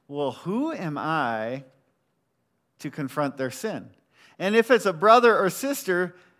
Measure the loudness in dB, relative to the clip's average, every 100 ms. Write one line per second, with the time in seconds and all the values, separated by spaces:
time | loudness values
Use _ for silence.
0 | -12 -6 -6 -6 -6 -4 -4 -6 -8 -6
1 | -4 -2 -2 -4 -6 -8 -12 _ _ _
2 | _ _ _ _ _ _ _ _ -14 -8
3 | -6 -2 -4 -2 -8 -6 -8 -8 -12 _
4 | _ _ _ -6 0 2 4 4 2 2
5 | 6 8 8 4 0 -2 -6 -6 -2 -2
6 | -2 -8 _ _